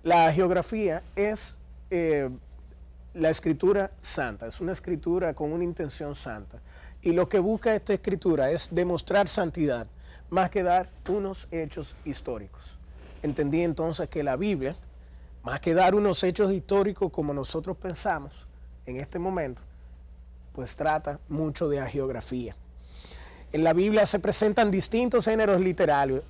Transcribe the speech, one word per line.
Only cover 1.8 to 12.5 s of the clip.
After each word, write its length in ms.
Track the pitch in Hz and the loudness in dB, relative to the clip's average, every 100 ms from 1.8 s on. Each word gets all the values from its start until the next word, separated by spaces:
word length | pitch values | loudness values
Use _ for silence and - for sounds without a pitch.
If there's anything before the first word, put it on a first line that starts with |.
| - | -4
Eh, 380 | 175 160 147 131 127 - - - - - - - | 0 2 2 0 -6 -14 -20 -20 -20 -20 -20 -14
la 160 | - 160 | 0 0
escritura 640 | 156 165 143 185 202 190 - | 2 0 2 2 2 0 -6
santa, 440 | - - 127 101 117 | -8 -4 -4 -6 -12
es 140 | - | -8
una 120 | 175 | -6
escritura 600 | 180 - 160 165 180 175 | -6 -4 -4 -2 0 0
con 180 | - 151 | -2 -4
una 140 | 170 | -2
intención 500 | 175 170 151 - 147 | -4 -4 -8 -8 -10
santa. 440 | 139 131 107 - - - - - - | -10 -10 -12 -14 -18 -20 -20 -20 -4
Y 120 | 175 | 0
lo 180 | 170 - | 2 4
que 80 | 202 | 2
busca 360 | 185 220 233 | 2 2 2
esta 200 | 214 - | 0 2
escritura 560 | 196 - 185 185 151 131 | -2 0 0 2 4 2
es 180 | 165 - | 0 -2
demostrar 560 | 170 180 170 - 196 196 | 0 0 -2 2 2 2
santidad, 600 | - 170 170 147 120 113 - - - - | 0 -2 0 0 0 -6 -14 -20 -20 -2
más 220 | 175 180 | 2 2
que 120 | 208 | 2
dar 280 | 180 180 180 - - | 4 2 2 -6 -4
unos 400 | 208 196 190 - | -2 -2 -6 -8
hechos 460 | 165 151 165 143 - | -6 -6 -8 -12 -10
históricos. 720 | 151 135 - 113 101 | -10 -8 -8 -8 -10